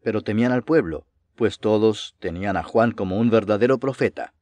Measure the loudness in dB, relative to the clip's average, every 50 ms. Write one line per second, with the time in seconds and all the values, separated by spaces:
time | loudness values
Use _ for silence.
0 | _ -4 -4 -4 -4 -2 0 0 0 2 0 -2 0 2 2 2 2 0 -6 -10
1 | _ _ _ _ _ _ _ -2 -2 -2 -2 -2 0 2 2 4 4 2 2 0
2 | -8 -16 _ _ -10 -8 -8 -6 -4 -4 -4 -4 -4 0 2 2 2 2 0 -4
3 | -4 -4 -2 0 2 4 2 2 2 2 0 2 2 2 2 0 0 -6 -2 -2
4 | -2 -2 -2 -6 -12 -12 _ _